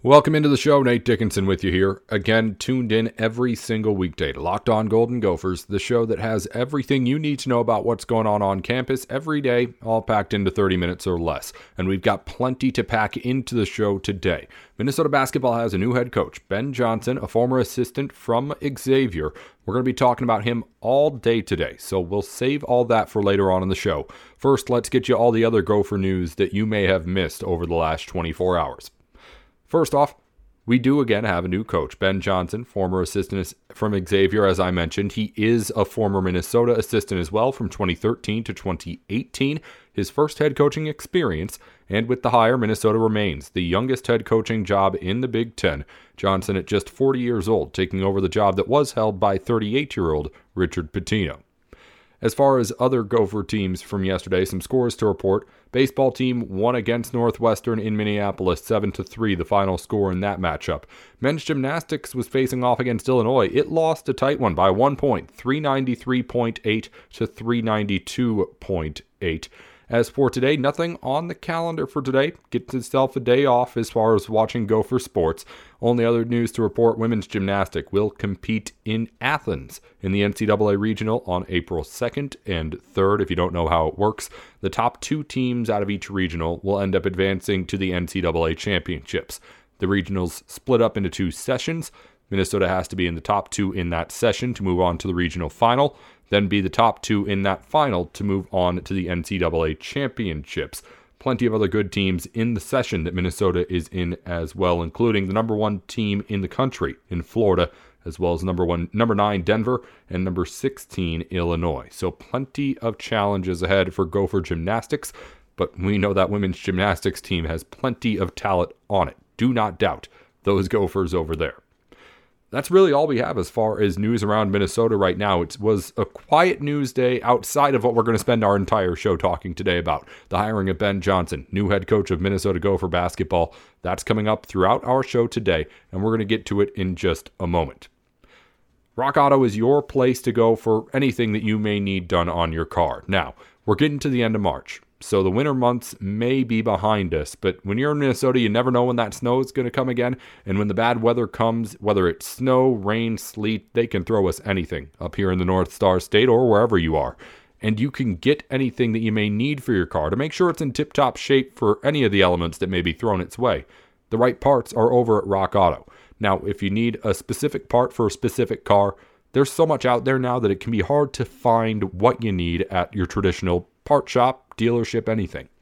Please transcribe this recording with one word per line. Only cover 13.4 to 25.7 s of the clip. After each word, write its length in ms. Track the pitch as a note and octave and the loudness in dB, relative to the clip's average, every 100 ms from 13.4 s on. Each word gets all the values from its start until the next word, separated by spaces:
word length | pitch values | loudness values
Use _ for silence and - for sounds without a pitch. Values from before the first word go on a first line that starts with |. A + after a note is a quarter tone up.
| A#2+ | -2
the 120 | A#2+ G2+ | -2 -2
show 320 | - G#2+ G2 | -2 -2 -2
today. 500 | - G2 F#2+ D#2 - - - - | -4 -2 -2 -2 -6 -20 -20 -4
Minnesota 320 | B2 C#3 D#3 | -4 0 0
basketball 480 | C#3 C3 D3 B2+ A#2 | 2 0 0 0 0
has 160 | A#2 | 0
a 40 | G2 | 0
new 140 | A2 | 0
head 200 | B2 B2 | 0 0
coach, 280 | A2+ - - _ | -2 -2 -6 _
Ben 240 | G2 C3+ | -4 -4
Johnson, 460 | B2+ A#2+ A2+ A#2+ C3+ | -2 0 0 -2 -4
a 100 | G#2 | -2
former 300 | A#2 B2 C3 | 0 2 2
assistant 520 | A#2+ - B2 - C#3 | 0 -2 -4 -4 -8
from 440 | - - A#2 C#3 - D3 C3 | -8 -2 -2 -2 -6 -8 -6
Xavier. 560 | C3 C3+ C3 E2+ D2+ - - _ - | 2 2 2 -2 -6 -8 -20 _ -6
We're 80 | |
gonna 100 | A2+ | -2
be 80 | B2+ | -2
talking 320 | B2 B2+ A#2+ | 2 2 2
about 200 | A#2+ A2 | 0 0
him 200 | A2 A#2 - _ | 0 -4 -8 _
all 300 | A2 C3+ D3+ | 0 2 2
day 320 | C3+ A#2 A#2 | 2 0 0
today, 340 | G2 E2+ C2 - | 0 -4 -4 -6
so 220 | - F#2+ | -4 -4
we'll 220 | F2 G2+ | -2 -4
save 420 | G2 - B2+ D3 | -6 -4 -2 -2
all 220 | - B2 A#2 | 0 0 4
that 240 | A#2 - | 2 2
for 120 | G#2+ | 0
later 300 | G2+ G2 G2 | 2 4 4
on 100 | F#2 | 2
in 60 | F#2 | 0
the 60 | |
show. 340 | F#2 G#2 D2+ - - - _ | -2 -2 -4 -6 -16 -20 _
First, 320 | C3+ C3+ - | 2 2 2
let's 180 | A#2+ A#2 | -2 2
get 200 | B2+ - | -2 2
you 60 | |
all 160 | A#2 A#2+ | 4 4
the 140 | A2+ | 4
other 160 | A2+ A2+ | 4 2
Gopher 380 | F2+ | 2